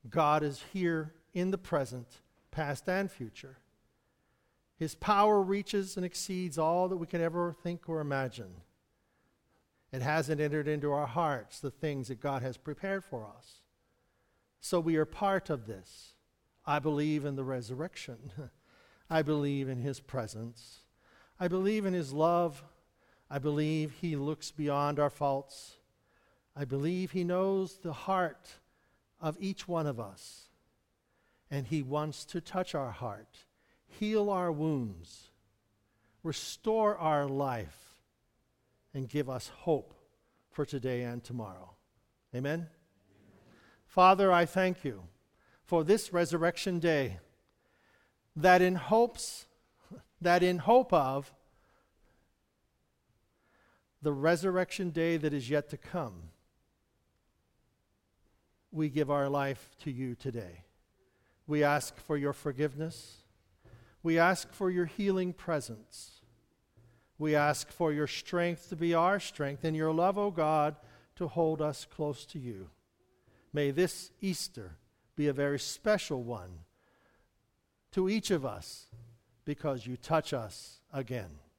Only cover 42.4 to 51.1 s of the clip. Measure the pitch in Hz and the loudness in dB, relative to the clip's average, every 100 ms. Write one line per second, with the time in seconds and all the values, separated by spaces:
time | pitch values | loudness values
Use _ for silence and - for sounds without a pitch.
42.4 | 139 165 160 _ _ _ _ _ - - | -4 -4 -6 _ _ _ _ _ -20 -20
43.4 | - - - _ _ - 185 196 196 175 | -20 -20 -20 _ _ 8 8 8 6 6
44.4 | 170 190 185 175 139 101 85 _ _ _ | 4 2 0 0 -6 -8 -16 _ _ _
45.4 | _ _ - 170 160 214 - 175 170 165 | _ _ 0 2 4 4 4 0 2 2
46.4 | 165 170 170 175 170 151 135 95 _ _ | 0 0 -2 2 4 4 2 -4 _ _
47.4 | _ _ _ _ _ _ _ _ _ 156 | _ _ _ _ _ _ _ _ _ 4
48.4 | 180 180 180 185 - 220 233 - - - | 8 10 8 2 4 4 4 0 -10 -12
49.4 | - _ _ _ _ - _ _ 175 175 | -18 _ _ _ _ -20 _ _ 4 6
50.4 | 180 180 175 247 254 170 135 | 6 2 6 6 8 4 4